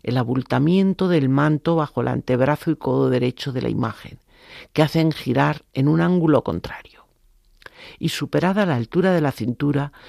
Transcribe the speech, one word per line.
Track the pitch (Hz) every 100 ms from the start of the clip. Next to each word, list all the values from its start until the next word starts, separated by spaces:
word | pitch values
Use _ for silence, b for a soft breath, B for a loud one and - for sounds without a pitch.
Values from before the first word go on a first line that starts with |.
el | - 127
abultamiento | 120 127 - 127 151 190 190 190 185
del | 165 131
manto | 139 151 151 170 165
bajo | 147 123
el | 123
antebrazo | 120 - 123 135 147 165
y | 147
codo | 131 131 131
derecho | 127 123 - 139
de | 127
la | 120
imagen, | 110 113 - - - _ B B B B
que | -
hacen | 156 165 160
girar | - 131 127 147 151 _
en | 131 143
un | 165
ángulo | 170 180 160 135
contrario. | - 85 - - - - _ _ _ _ _ _ - B B B
Y | 160
superada | - 143 147 175 196 185
la | 123
altura | 113 175 190
de | 175
la | 143
cintura, | - 117 120 143 139 143 B